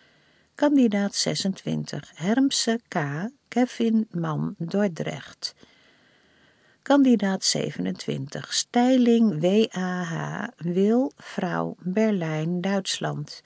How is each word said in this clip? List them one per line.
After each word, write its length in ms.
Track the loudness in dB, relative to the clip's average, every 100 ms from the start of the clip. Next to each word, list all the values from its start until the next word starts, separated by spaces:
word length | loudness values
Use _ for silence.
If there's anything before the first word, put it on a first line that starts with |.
| _ _ _ _ _
Kandidaat 600 | -2 2 4 4 2 0
zesentwintig, 960 | -2 -2 0 -2 -4 -4 -4 -6 -10 -12
Hermse 640 | -6 0 2 2 2 0 -2 -4
K, 400 | -4 -2 -4 -6 -10 _
Kevin 580 | 0 0 0 2 2 0
Man 440 | -4 -4 -2 -4 -6
Dordrecht. 960 | -4 0 0 -2 -6 -8 -14 -12 -12 -12 -20 _ _ _ _ _ _ _ _ _ _ _
Kandidaat 640 | 2 6 6 4 2 0
zevenentwintig, 1080 | 0 -2 -4 -4 -6 -6 -6 -6 -6 -10 -6
Steiling 880 | -6 0 2 4 4 6 6 4 2
W 260 | 2 4 2 -2
A 260 | -4 -4
H, 460 | -4 -4 -6 -6 -10 -8
Wil 560 | -4 0 2 2 0 -6
Vrouw 600 | -12 -6 -2 -2 -4 -6
Berlijn, 800 | -4 0 2 0 -2 -2 -2 -2
Duitsland. 840 | 0 -2 -2 -4 -4 -6 -10 -14